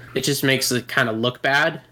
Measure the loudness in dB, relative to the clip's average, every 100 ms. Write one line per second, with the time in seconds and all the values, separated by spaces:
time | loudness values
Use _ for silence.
0 | -6 -4 -2 0 2 2 0 -2 -2 0
1 | 0 0 -2 0 0 2 0 -4 -10